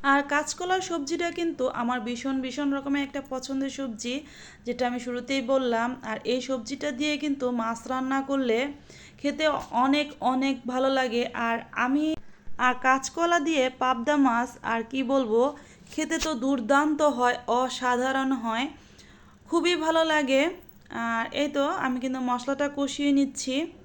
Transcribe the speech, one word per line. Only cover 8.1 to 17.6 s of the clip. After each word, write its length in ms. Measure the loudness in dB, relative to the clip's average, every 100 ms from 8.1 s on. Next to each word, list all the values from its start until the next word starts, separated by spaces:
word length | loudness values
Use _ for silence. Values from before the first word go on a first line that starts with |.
| 0
করলে 380 | 0 0 2 2 0 -6 -18 -20 -20 -4
খেতে 280 | -4 2 0 0 -2 2
অনেক, 240 | 4 4 2 -2
অনেক 340 | 0 2 0 -2 -2
ভালো 220 | 0 2 2
লাগে। 260 | 2 0 -2 -2 -2
আর 100 | -2 -4 -2 2
আমি, 200 | 2 2 -2 -6 -14 -6 0
আর 140 | 2 2
কাঁচকলা 580 | 4 2 2 0 2 2
দিয়ে 240 | 2 2 2 2
পাবদা 360 | 0 0 2 4
মাছ, 320 | 4 4 -2 -6
আর 180 | -4 -2
কি 160 | -2 -4
বলবো, 380 | 2 2 4 4 2 0 -16 -20 -12
খেতে 280 | -6 -2 0
তো 120 | -2 -2
দুর্দান্ত 640 | 0 0 4 4 4 4 2 4
হয়, 220 | 2 2 0
অসাধারণ 840 | 0